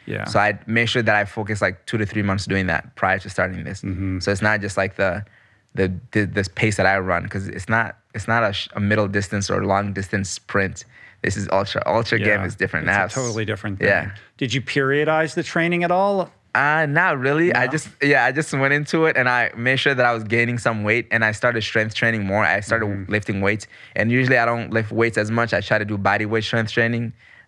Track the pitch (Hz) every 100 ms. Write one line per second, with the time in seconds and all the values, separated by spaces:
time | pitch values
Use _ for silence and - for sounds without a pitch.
0 | - - - 104 104 - - 113 117 127
1 | 113 104 101 - 104 104 98 98 - 113
2 | 104 107 101 98 - 98 92 80 - -
3 | 95 95 101 98 92 90 - 101 98 92
4 | 95 92 92 101 107 107 101 101 95 -
5 | 98 90 107 _ _ _ _ - 95 92
6 | - 110 98 104 98 - 110 104 95 98
7 | 92 87 101 104 98 - 95 113 113 -
8 | _ 107 101 113 107 101 - - 101 107
9 | 101 101 98 104 98 98 98 98 104 98
10 | 95 98 95 - - 101 95 - - -
11 | - - - 101 98 95 101 - - 107
12 | 117 113 107 101 92 - 92 85 80 101
13 | 95 135 123 110 107 101 104 98 101 92
14 | 101 98 - - 131 135 - 147 135 143
15 | 151 156 160 - - 170 165 175 175 180
16 | 202 196 170 _ _ - 143 156 151 147
17 | 180 143 131 151 170 - 127 156 - -
18 | 143 135 123 131 156 139 135 147 147 165
19 | 160 - 123 123 113 110 123 131 147 127
20 | 120 117 110 117 117 120 120 110 104 120
21 | 113 110 110 107 123 117 104 113 110 -
22 | 117 113 98 101 87 98 101 113 104 101
23 | 95 104 101 98 98 107 - - - -
24 | 110 123 127 127 117 120 98 113 107 107
25 | 117 110 107 117 117 - 101 107 107 104
26 | 98 104 104 110 110 117 110 - 117 117
27 | 117 - - -